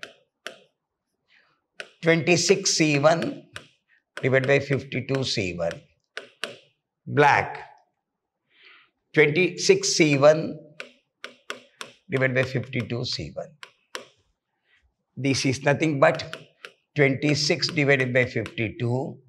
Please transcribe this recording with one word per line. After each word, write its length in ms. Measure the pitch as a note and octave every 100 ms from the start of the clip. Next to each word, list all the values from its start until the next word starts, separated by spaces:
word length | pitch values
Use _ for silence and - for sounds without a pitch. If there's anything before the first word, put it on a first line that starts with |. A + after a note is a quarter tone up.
| - _ _ _ - - _ _ _ _ _ _ _ _ _ _ _ - - _
Twenty-six 720 | E3 E3 D#3+ F3 - - -
C 260 | - D#3 C#3+
one 480 | D3 E3+ - - - - - _ _ _ _ -
divided 260 | C3 C3 C3
by 120 | C#3
fifty-two 640 | C#3 C3+ - - - C3+
C 320 | B2 - F2+ F2
one. 240 | E2+ - - _ _ - - _ - - _ _ _ _ -
Black. 520 | B2 C#3+ A2 G2 - - - _ _ _ _ _ _ _ _ - - _ _ _
Twenty-six 760 | D#3 D3+ D#3 F3+ - - F#3 -
C 280 | - D3+ C#3
one 440 | D3 D#3 A#2 - - - - _ _ _ - - - - - - - - -
divided 280 | B2+ C3 B2+
by 80 |
fifty-two 600 | B2+ B2+ - B2 G2 A#2+
C 280 | B2 - D2
one. 140 | - - - - _ _ - - _ _ _ _ _ _ _ _ _ _ -
This 280 | C3+ B2+
is 180 | C#3 B2+
nothing 340 | D3+ C#3+ D#3+ C#3+
but 380 | D#3 - - - - _ - _ _
twenty-six 720 | C#3+ C#3 C3 D3+ D3 - E3 -
divided 460 | E3 C#3 C#3 B2+
by 120 | B2+ B2
fifty-two 920 | A#2+ G2+ - A2 - A#2+ B2+ D#3 -